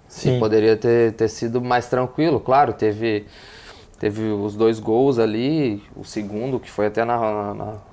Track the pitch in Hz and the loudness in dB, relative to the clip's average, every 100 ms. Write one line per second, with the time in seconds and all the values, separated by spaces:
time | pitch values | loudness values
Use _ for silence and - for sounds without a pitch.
0 | - - 139 123 110 110 110 107 120 117 | -20 -4 0 2 4 4 4 4 4 4
1 | 113 110 110 - 117 123 123 123 - 127 | 4 2 -2 -2 -4 -2 0 -2 0 -2
2 | 127 - 165 123 - 135 131 - 107 104 | -2 0 0 0 2 2 2 2 -2 0
3 | 113 104 104 - - - - - - - | -2 -2 -6 -20 -20 -20 -20 -20 -20 -4
4 | 110 107 110 101 104 104 113 110 107 113 | -4 -2 -4 -2 -4 2 2 2 0 2
5 | 139 117 110 107 135 156 127 104 - - | 4 2 2 0 0 0 0 -4 -10 -18
6 | - 110 101 107 131 127 - - 104 107 | -10 -8 -6 -6 -4 -6 -6 -2 -2 0
7 | 117 120 110 104 104 104 104 107 - | 0 0 -2 -2 -6 -8 -10 -12 -16